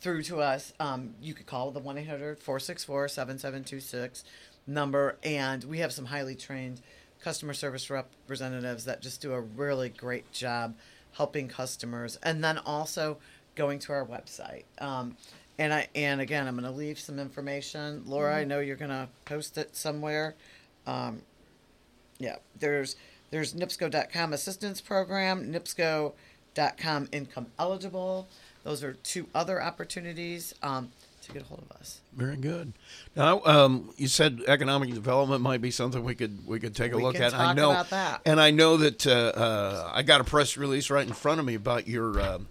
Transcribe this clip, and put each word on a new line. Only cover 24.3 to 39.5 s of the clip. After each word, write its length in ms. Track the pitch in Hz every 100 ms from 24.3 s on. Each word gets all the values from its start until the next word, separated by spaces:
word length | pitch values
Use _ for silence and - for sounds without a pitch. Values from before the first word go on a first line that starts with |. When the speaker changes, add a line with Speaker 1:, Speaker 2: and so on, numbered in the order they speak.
Speaker 1:
assistance 480 | 143 - 190 208 190
program, 680 | - 196 180 196 190 185 131
nipsco 600 | 170 - - 165 156 147 - - - _
dot 220 | - 143 -
com 300 | 160 147 139
income 340 | 143 139 127 120 -
eligible. 680 | 175 190 190 185 185 185 185 - - -
Those 180 | - 147
are 100 | 139
two 340 | 135 - 135 147
other 280 | 151 175 185
opportunities. 920 | 160 - 170 180 170 165 170 170 170 -
Um, 280 | 143 135 123 - - - -
to 60 |
get 100 | 143
a 20 |
hold 200 | 135 - -
of 80 | -
us. 240 | - - _
Speaker 3:
Very 220 | 131 131 143
good. 360 | 143 170 143 - - - -
Now, 280 | 156 147 196
um, 480 | 160 151 135 127 82 -
you 120 | 131
said 320 | - 156 117 123
economic 440 | 143 135 139 131
development 480 | 113 120 131 135 135
might 180 | 131 127
be 100 | 123
something 320 | 117 123 127
we 100 | 123
could, 320 | 120 110 98 -
we 120 | 113
could 140 | 113
take 180 | 107 120
a 40 | 117
Speaker 1:
We 60 |
Speaker 3:
look 120 | 127 127
Speaker 1:
can 80 |
Speaker 3:
at. 100 | 120
I 120 | 123 -
Speaker 1:
talk 100 | 135
Speaker 3:
know, 140 | 151
Speaker 1:
about 200 | 180 175
that. 300 | 190 175 -
Speaker 3:
and 160 | 160 156
I 100 | 151
know 260 | 151 160 160
that, 280 | 151 - 139
uh, 40 |
uh, 800 | 120 117 110 113